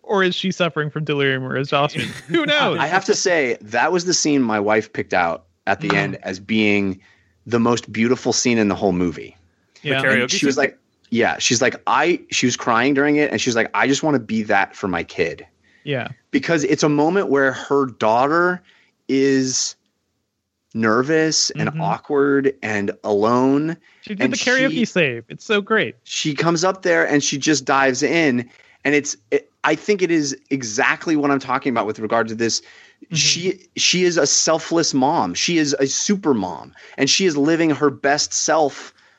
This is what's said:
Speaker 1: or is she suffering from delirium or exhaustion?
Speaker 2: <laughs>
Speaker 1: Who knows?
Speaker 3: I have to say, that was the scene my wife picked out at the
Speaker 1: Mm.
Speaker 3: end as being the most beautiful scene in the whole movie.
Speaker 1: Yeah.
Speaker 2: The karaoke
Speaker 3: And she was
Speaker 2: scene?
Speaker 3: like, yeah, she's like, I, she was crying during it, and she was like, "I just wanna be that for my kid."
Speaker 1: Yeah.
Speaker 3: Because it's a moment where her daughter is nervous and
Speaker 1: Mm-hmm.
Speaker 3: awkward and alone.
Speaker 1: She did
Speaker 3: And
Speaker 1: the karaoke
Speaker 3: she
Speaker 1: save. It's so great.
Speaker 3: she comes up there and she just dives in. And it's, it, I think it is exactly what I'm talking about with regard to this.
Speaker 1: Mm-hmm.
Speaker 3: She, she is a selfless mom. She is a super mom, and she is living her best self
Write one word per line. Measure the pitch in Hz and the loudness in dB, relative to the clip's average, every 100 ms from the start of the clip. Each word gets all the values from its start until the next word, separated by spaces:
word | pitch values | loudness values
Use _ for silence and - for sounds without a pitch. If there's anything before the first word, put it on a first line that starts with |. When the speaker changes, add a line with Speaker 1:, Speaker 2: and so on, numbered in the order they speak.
Speaker 1:
or | - 202 | -2 0
is | 185 180 | 2 0
she | 190 | -4
suffering | 175 175 156 151 | 0 -2 -2 -4
from | 151 | -4
delirium | 151 143 139 131 | -4 0 0 0
or | 131 131 | -2 -4
exhaustion? | 139 147 147 - 113 110 | 0 0 0 -2 -8 -10
Speaker 2:
<laughs> | - | -4
Speaker 1:
Who | 240 294 | -2 0
knows? | 294 254 156 | 0 0 0
Speaker 3:
I | 147 | 0
have | 185 190 | 0 0
to | |
say, | 208 - 170 131 113 | 0 2 2 0 -2
that | 104 117 143 | -4 0 2
was | 180 | 0
the | 175 | 0
scene | 165 156 143 | 0 2 2
my | 123 107 | 2 2
wife | 101 110 107 | 2 2 0
picked | - 104 | -8 -2
out | 95 87 82 - _ - | 0 0 -2 -10 _ -4
at | 98 | -4
the | - | 0
Speaker 1:
Mm. | 101 | 0
Speaker 3:
end | 101 - | 0 -4
as | - 95 | -8 -10
being | 98 110 107 101 98 95 _ _ _ _ | -4 0 2 2 0 -6 _ _ _ _
the | - 120 | -4 0
most | 117 120 - | 2 0 -4
beautiful | 104 113 123 - | -2 0 0 0
scene | 113 127 117 | 0 2 2
in | 104 | 2
the | 95 | 2
whole | 104 | 0
movie. | 90 90 76 53 - _ _ _ _ | 2 -2 -4 -14 -18 _ _ _ _
Speaker 1:
Yeah. | 151 135 | -4 -2
Speaker 2:
The | 135 | 2
karaoke | 131 | 0
Speaker 3:
And | 123 | 0
she | 147 143 | 0 0
was | |
Speaker 2:
scene? | 135 | 0
Speaker 3:
like, | 135 - _ _ _ | -2 -4 _ _ _
yeah, | 117 104 76 | 0 0 0
she's | - 117 | -2 2
like, | 123 - - | 0 -2 -2
I, | 120 156 175 - | 0 0 -2 -4
she | - 123 | -2 0
was | 123 | -2
crying | - 113 131 | 0 2 2
during | 139 147 147 | 2 2 2
it, | 147 | 0
and | 110 | 0
she | 127 | -2
was | 117 | 0
like, | 110 | -2
"I | 98 117 | 0 0
just | 143 | 0
wanna | 160 139 | 0 -2
be | 113 110 | 0 -4
that | 107 101 98 - | 0 0 0 -4
for | 101 | -4
my | 87 | -4
kid." | 82 - 80 73 - _ _ _ | -6 -4 -4 -4 -16 _ _ _
Speaker 1:
Yeah. | - 135 110 - _ | -8 -6 -6 -12 _
Speaker 3:
Because | 143 135 170 | -4 0 0
it's | 143 151 | 0 0
a | 165 | 2
moment | 147 151 190 180 | 2 2 0 0
where | 135 135 | 2 2
her | 127 - 143 135 | 0 -2 0 0
daughter | 113 110 117 139 160 175 180 - _ _ _ _ | -2 0 2 2 2 0 -2 -8 _ _ _ _
is | 135 139 135 131 127 - - _ _ _ _ _ _ _ _ _ | 0 2 2 0 -2 -6 -8 _ _ _ _ _ _ _ _ _
nervous | 110 113 110 131 160 160 151 - | -2 2 2 2 2 2 0 -4
and | 147 - | -4 -6
Speaker 1:
Mm-hmm. | 151 | -2
Speaker 3:
awkward | 160 113 - 143 143 139 139 - | -4 -4 -2 0 2 2 0 -2
and | 110 107 101 - | -6 -4 -4 -6
alone. | 104 104 107 123 131 139 156 165 _ _ | -2 2 2 4 4 2 0 -6 _ _
Speaker 1:
She | - | -14
did | 202 | -4
Speaker 3:
And | - | -2
Speaker 1:
the | 262 | 0
karaoke | - 254 262 | 0 2 0
Speaker 3:
she | 156 | 0
Speaker 1:
save. | 226 190 151 117 113 | -2 0 0 -2 -10
It's | 156 | -18
so | - 214 | -2 -2
great. | 208 220 135 - | 2 0 0 -6
Speaker 3:
she | - - 156 | -10 -6 -4
comes | 139 165 170 | -2 0 2
up | 185 190 | 0 0
there | 190 165 165 | 0 2 2
and | 143 | 2
she | 135 143 | 0 -2
just | 135 151 | 0 0
dives | 131 139 135 127 | 2 2 2 2
in. | 139 165 156 120 120 - - _ | 0 2 2 0 -4 -14 -20 _
And | 135 | 0
it's, | 147 143 - _ | 0 0 -10 _
it, | 143 - _ | -4 -4 _
I | 139 | -2
think | 156 - 208 | -2 0 0
it | 180 | 2
is | 165 143 139 _ | 0 0 -6 _
exactly | 135 120 107 131 147 - 156 | -6 -4 -2 0 0 0 0
what | 143 | 2
I'm | 139 | 0
talking | - 131 139 | 0 -4 -2
about | 120 104 | -2 -2
with | 107 | -4
regard | 107 113 113 | -2 0 0
to | |
this. | 110 147 - | -2 -2 -4
Speaker 1:
Mm-hmm. | - - - _ - 160 | -8 -20 -20 _ -8 -2
Speaker 3:
She, | 143 170 180 - _ - | 0 0 -4 -6 _ -4
she | - 180 | 0 2
is | 180 170 | 2 2
a | 143 | 2
selfless | - - 160 - 170 156 | 2 2 0 0 0 0
mom. | 143 131 165 113 | 2 2 0 -2
She | 131 - 170 | -2 -2 0
is | 151 143 | 0 0
a | 135 | -2
super | - - 202 180 | -2 -2 -2 0
mom, | 123 92 76 58 - - - | 0 -2 -8 -16 -20 -20 -4
and | 139 | 0
she | - 190 | 2 0
is | 147 | 2
living | 139 165 165 | 0 2 2
her | 139 147 | 2 0
best | 117 143 147 - | 0 0 0 0
self | - - 156 147 - - _ _ | -4 0 2 0 -2 -18 _ _